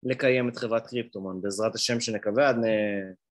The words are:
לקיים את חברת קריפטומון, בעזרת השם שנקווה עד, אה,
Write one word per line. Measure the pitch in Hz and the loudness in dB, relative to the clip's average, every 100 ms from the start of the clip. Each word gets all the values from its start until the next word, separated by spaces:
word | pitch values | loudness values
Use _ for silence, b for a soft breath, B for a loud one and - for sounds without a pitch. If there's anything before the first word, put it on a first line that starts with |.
לקיים | 127 127 135 127 123 | -6 0 4 4 2
את | 117 | -2
חברת | 117 113 113 | -2 -2 -2
קריפטומון, | 123 117 101 95 92 | -6 -6 -8 -8 -6
בעזרת | 98 98 110 107 | -4 -2 -2 0
השם | - 120 | -2 0
שנקווה | 120 107 107 107 143 | -2 -2 0 4 4
עד, | 117 | 4
אה, | 113 107 104 101 95 92 _ | 2 2 0 -2 -6 -12 _